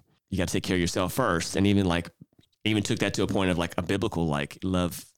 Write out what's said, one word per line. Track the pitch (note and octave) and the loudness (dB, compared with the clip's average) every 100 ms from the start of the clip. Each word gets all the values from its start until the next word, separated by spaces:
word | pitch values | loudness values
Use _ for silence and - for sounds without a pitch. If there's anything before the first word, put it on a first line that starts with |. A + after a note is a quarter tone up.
| - _ _ | -6 _ _
you | F#2 | -2
gotta | F2 | 0
take | F#2+ | -2
care | - F#2 | 0 0
of | |
yourself | F2 G#2+ F2+ | 2 0 -2
first. | - A#2+ E2+ - - | 0 2 0 0 2
And | G2 | 4
even, | G2+ F#2+ | 4 4
like, | E2+ E2+ - - _ _ _ G#2 | 0 -2 -14 -20 _ _ _ 0
even | A2 | 0
took | G#2 G#2+ | 0 0
that | G2+ G#2 | 0 0
to | |
a | G2 | 0
point | G2+ F#2 | 2 2
of, | F2 | 2
like, | E2+ - | 0 -2
a | |
biblical, | F2 G2 A2 - E2 | -2 -2 -2 -2 0
like, | C#2+ D2 - | -2 -4 -6
"Love | F#2+ F2+ F2 - - | -2 0 -2 -4 -14